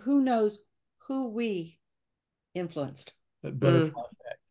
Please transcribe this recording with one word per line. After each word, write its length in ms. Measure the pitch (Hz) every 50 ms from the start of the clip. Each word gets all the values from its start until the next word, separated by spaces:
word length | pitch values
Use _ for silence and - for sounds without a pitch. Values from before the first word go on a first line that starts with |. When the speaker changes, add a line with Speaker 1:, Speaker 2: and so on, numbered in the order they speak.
| -
Speaker 1:
who 180 | 254 285 285
knows 400 | 262 262 247 226 214 208 208 - _ _ _ _ _ _ _ _ _
who 220 | - 269 269 262 233
we 500 | 208 233 233 226 202 180 165 165 165 _ _ _ _ _ _ _ _ _ _ _ _ _ _ _ -
influenced. 600 | 185 180 165 - 156 139 135 139 - - - - _ _ _ _ _ -
Speaker 2:
That 160 | 143 139 127
butterfly 440 | 131 135 - 165 160 156 143 - -
Speaker 3:
Mm. 100 | - -
Speaker 2:
effect. 280 | - - - - - _ _